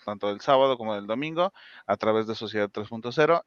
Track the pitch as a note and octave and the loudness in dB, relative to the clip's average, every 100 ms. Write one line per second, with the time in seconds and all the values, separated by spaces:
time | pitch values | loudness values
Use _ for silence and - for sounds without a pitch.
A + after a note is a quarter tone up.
0 | - G#2 G#2 G2+ - C3 C3+ B2 A2 G#2 | -10 -4 -4 -2 2 4 4 2 -2 -6
1 | G2+ A#2 D3+ D#3+ F#3 - - - - G#2 | -4 -4 -4 -2 -2 -4 -20 -10 -4 -2
2 | A2 A2 A2 A2 A2 G#2+ G2+ - G#2 A2+ | 2 2 0 -4 -6 -2 -4 -4 -10 -10
3 | A#2 A#2+ D3+ E3+ | -4 2 4 2